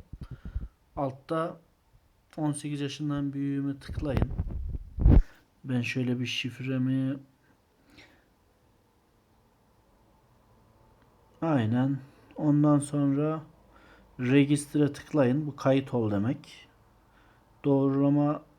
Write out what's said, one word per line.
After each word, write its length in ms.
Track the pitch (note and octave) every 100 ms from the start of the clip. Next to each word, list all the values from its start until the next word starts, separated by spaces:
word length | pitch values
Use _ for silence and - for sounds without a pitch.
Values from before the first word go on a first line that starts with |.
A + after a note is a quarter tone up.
| - - - C3 - - - _ _ -
Altta 640 | C#3 C3 - D#3+ E3 - _ _ _ _ _ _ _ -
on 140 | D3+
sekiz 300 | C#3+ D3+ D3
yaşından 520 | C#3+ C3+ D3+ C#3+ C#3+
büyüğümü 460 | C#3 C#3 C#3 C#3 C#3
tıklayın. 520 | - - D3+ B2 - - - - - - - - - - - - _ _
Ben 180 | - B2+
şöyle 380 | A#2+ C3 B2 B2
bir 60 | A#2+
şifremi, 960 | - B2 A#2 C3 C3 B2+ C3 C3 C3+ - _ _ _ _ _ _ - - _ _ _ _ _ _ _ _ _ _ _ _ _ _ _ _ _ _ _ _ _ _ _ _ _ _ _ _ _ _ _ _ _
aynen. 580 | E3 D3 A2 A#2+ C3+ C#3 - - - -
Ondan 440 | D3+ D3 D3 C#3+
sonra 640 | C#3 D3 C#3 C#3 D3+ D#3+ - - _ - - - _ -
registre 720 | B2 C#3 C#3+ C#3+ - D3 D3
tıklayın. 540 | C#3 - D#3 B2+ C3+ D3+
Bu 80 | -
kayıt 380 | C#3+ C3+ C3+
ol 180 | B2 A2
demek. 560 | G2+ G#2+ D3 - - - _ _ _ _ _ _ _ _ _
Doğrulama 800 | C#3+ C#3 C#3 C#3 C#3+ C#3+ D3 D3+ -